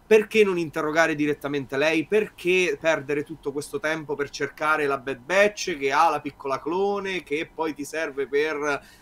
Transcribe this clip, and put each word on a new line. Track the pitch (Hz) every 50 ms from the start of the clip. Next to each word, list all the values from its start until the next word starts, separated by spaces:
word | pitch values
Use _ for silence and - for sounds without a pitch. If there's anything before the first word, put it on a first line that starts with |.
| _
perché | - 214 220 208 - - 220 208
non | 196 180 175
interrogare | 165 143 - 165 151 156 151 165 160 160 156
direttamente | 147 147 147 143 - - 139 147 143 131 - 135
lei? | 135 151 160 160 160 151
Perché | - 202 214 208 - - - - 175 185 185 180 165 139 -
perdere | 156 165 156 147 135 139 147 151 143
tutto | - 156 - - 143
questo | 131 147 139 - 147 139
tempo | - 151 160 160 147 147 143
per | 139 143 135
cercare | - - 143 - - - 156 151 156 151 147
la | 139 139 135
Bad | 123 139 131
Batch | 120 123 151 180 196 208 208 208 - - 190 170 139
che | 139 135
ha | 135 151 165 165
la | 151 147
piccola | - 143 - - - 139 131 127
clone | - 151 175 190 196 202 202 202 196 190 185 175 151
che | - 147 156 160 -
poi | - 151 160 160 135
ti | - 139
serve | - 151 156 165 147 131 139 135
per | 120 143 143 151 160 151 143 147 147 143 131 - - - -